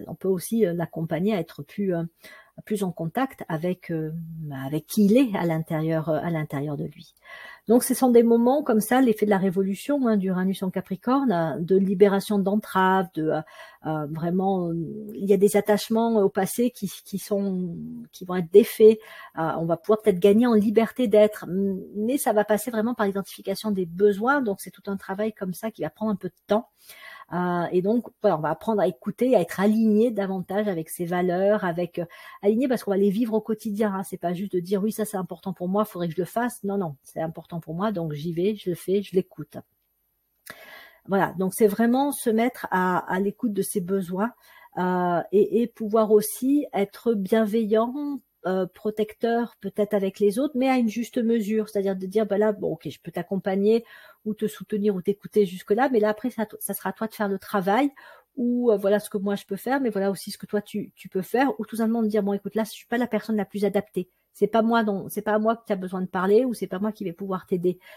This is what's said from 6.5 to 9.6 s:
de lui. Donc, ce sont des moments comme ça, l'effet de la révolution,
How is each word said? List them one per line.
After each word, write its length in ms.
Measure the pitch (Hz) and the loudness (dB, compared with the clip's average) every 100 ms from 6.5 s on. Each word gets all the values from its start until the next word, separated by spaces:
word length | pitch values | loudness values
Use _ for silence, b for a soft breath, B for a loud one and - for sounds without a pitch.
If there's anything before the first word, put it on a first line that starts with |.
| 139 147 143 | -6 -6 -6
de 80 | |
lui. 300 | 160 - - _ B B B B - | -8 -12 -20 _ B B B B 2
Donc, 160 | 240 | 2
ce 120 | - | 2
sont 160 | 254 262 | 2 6
des 120 | 233 | 6
moments 400 | 233 233 240 285 | 6 4 4 2
comme 180 | 294 220 | 2 0
ça, 200 | - 254 | 2 4
l'effet 260 | 262 214 208 | 4 2 2
de 40 | |
la 80 | 190 | 2
révolution, 680 | 190 180 | 2 0